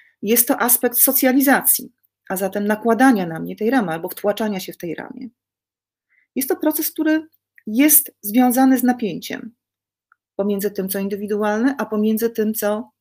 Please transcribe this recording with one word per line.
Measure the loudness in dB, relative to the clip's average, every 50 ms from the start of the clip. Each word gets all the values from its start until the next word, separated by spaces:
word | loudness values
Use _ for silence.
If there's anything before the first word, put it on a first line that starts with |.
| _ _ _ -8 -2
jest | 0 2 2 2 0
to | 0 0
aspekt | 2 0 0 0 0 0 0 2
socjalizacji, | 0 2 2 2 2 4 4 4 4 4 4 4 2 0 -2 -2 -4 -10 _ _ _ _ _ _ _ -8
a | -6
zatem | -4 -4 -4 -4 -2 -2
nakładania | -2 -2 0 2 0 2 6 6 4 4 4 0
na | -4 -6 -8
mnie | -8 -10 -8
tej | -4 -2 0
ramy | 0 0 0 0 -4
albo | -6 -6 -10
wtłaczania | -10 -4 -2 -2 -2 -2 -2 -4 -4 -6
się | -8 -10 -14
w | -10
tej | -10 -10 -8
ramie. | -8 -10 -14 -14 -14 -14 -16 _ _ _ _ _ _ _ _ _ _ _ _ _ _ _ _ _ _ _ _ -6
Jest | -6 -2 -2
to | -2
proces, | 0 0 0 0 0 -4 -6
który | -4 -2 0 2 2 0 -2 -6 _ _ _ _ _ _ -10
jest | -4 0 4 4 4 4 4 0 -2 _ _
związany | -10 -2 2 4 4 4 4 4 4 4 4 4
z | 2
napięciem | 2 0 0 -2 -6 -6 -6 -8 -10 -10 -10 -12 -16 _ _ _ _ _ _ _ _ _ _ _ _ _ _ _ _ _
pomiędzy | -4 -2 0 0 0 -2 -4
tym, | -4 -4 -6 -4
co | -4 -4
indywidualne, | -4 -4 -4 -6 -4 -4 -2 0 0 0 0 2 0 0 0 -2
a | -6
pomiędzy | -4 -2 0 2 2 2 2 0 -2
tym, | 0 0 -2 -2 -2
co | -2 -2 -2 -2 -2 -6 -10 _ _